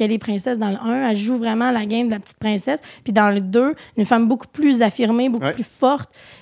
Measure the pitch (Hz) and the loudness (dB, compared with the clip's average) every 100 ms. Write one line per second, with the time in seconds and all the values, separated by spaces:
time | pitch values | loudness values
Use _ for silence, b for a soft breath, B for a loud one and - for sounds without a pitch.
0 | 214 220 - 202 254 240 208 196 226 254 | 0 -2 -4 -4 -2 -2 -2 -2 -2 -2
1 | 262 202 214 254 226 220 247 240 208 226 | 0 0 0 -2 -2 0 0 0 -2 -2
2 | 240 208 - - 214 208 262 302 B B | -2 -4 -8 -6 -2 -2 -2 -4 B B
3 | - 208 208 202 190 226 269 311 B - | -2 2 4 2 0 2 2 -2 B -2
4 | 208 233 226 233 - - 294 240 220 - | 2 2 2 0 -4 0 2 4 2 2
5 | 226 233 262 233 139 - - - 262 285 | 0 2 0 0 -2 -4 -8 0 2 2
6 | - B B B | -4 B B B